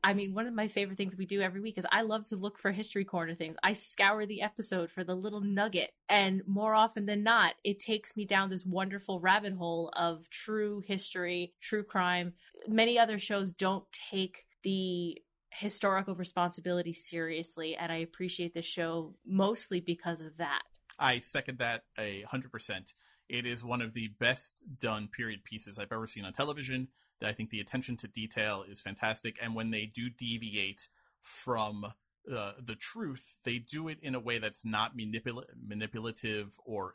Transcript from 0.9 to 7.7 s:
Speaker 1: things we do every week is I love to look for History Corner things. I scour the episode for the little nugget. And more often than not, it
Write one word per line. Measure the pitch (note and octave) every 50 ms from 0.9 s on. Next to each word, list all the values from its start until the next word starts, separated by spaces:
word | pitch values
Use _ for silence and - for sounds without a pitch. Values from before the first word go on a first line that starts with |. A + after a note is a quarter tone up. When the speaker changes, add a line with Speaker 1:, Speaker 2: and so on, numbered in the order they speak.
| G3 G3
Speaker 1:
things | G3+ F#3+ F#3
we | F#3 F#3+ F#3
do | G3 G3+
every | F#3+ F#3 F3+ G3
week | G#3 A3+ A3 -
is | F#3 -
I | - G#3
love | A3+ G#3+ G#3+ A3 G#3+ -
to | A3
look | F#3 G3 G3+ G3+ -
for | - G3
History | F#3+ G3+ G#3 - - G3+ F#3+
Corner | - - F3 E3 D#3+ E3
things. | - E3 D#3+ D#3+ -
I | - F#3+ G#3
scour | - - - - - G3 G3 G#3+ G#3+ G#3+
the | G#3 G#3+ F#3+
episode | G3+ G#3 - - G#3 - G3 F#3 E3+ E3
for | - F#3 F3+
the | F3+ F3+
little | F3+ F#3+ G#3+ G#3 G#3
nugget. | G3 G3+ G3 G3+ G#3 A3 F#3+ F3 - - - _ _ -
And | G3+ G3+ G3 F#3+ F#3+ F#3+ - F#3+
more | G3 G3+ G#3+ A3 G#3+
often | G#3+ A3 A3 - G#3+ G3+
than | G3+ G#3 G3+
not, | G#3 A3+ A#3 A3+ F#3+ E3 - - -
it | G3+